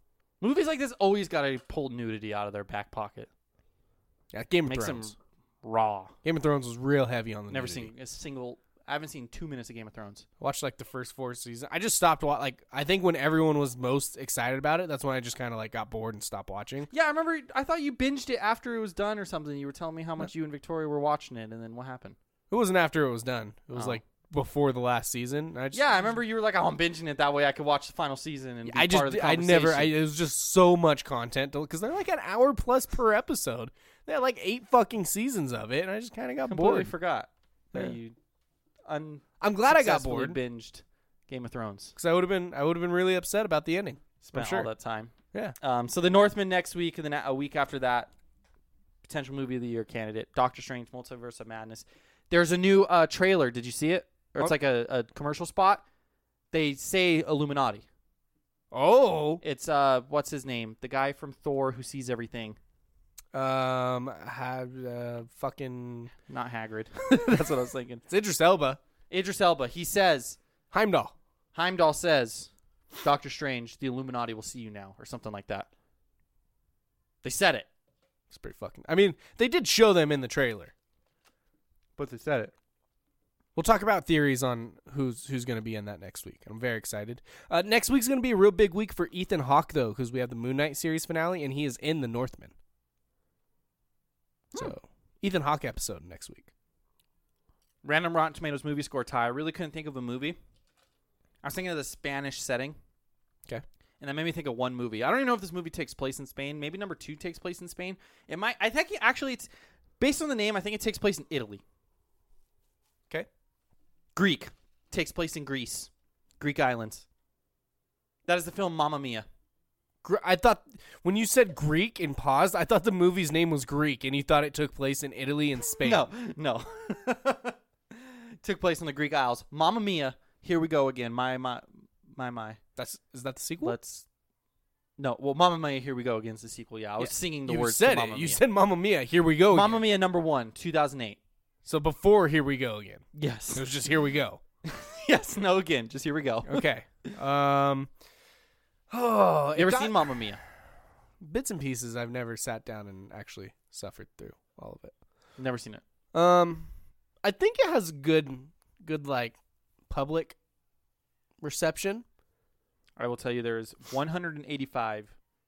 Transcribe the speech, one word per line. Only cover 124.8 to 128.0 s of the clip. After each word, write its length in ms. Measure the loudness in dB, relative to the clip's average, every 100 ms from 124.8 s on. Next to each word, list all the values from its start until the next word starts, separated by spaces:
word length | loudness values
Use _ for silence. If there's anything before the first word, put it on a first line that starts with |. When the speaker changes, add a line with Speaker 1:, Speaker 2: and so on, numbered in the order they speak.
| -2 -2
Speaker 2:
in 100 | -6
Italy 380 | -6 -2 0 0
and 120 | 0
Spain. 260 | -4 0 2
Speaker 1:
No, 180 | 4 2 -4 -10 -6
no. 260 | -2 -2 -6 -12 -10 -8 -6
<laughs> 360 | -4 -2 -4 -6 -12 _ _ _ -20